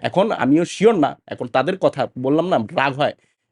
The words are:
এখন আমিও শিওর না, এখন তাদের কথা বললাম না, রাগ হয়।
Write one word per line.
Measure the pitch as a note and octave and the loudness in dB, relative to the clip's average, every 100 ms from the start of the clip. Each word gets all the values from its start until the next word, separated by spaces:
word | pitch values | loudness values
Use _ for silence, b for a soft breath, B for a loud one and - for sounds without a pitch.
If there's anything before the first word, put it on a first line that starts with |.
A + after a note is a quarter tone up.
এখন | B2 F3 A3 | -2 0 0
আমিও | - B2 D3+ | 0 2 2
শিওর | F3 - G#3 | 2 2 2
না, | G#3 C#3 - - | 4 0 -2 -12
এখন | G#2+ B2 | -10 -4
তাদের | C3 C#3 F#3+ | -2 0 0
কথা | D3 - A2+ - | 0 0 -4 -4
বললাম | C3 D#3 F3 | 0 0 2
না, | D#3 | 0
রাগ | G#2+ D#3 C#3 | -2 -2 -2
হয়। | C3+ C3 - _ _ _ | 0 -4 -4 _ _ _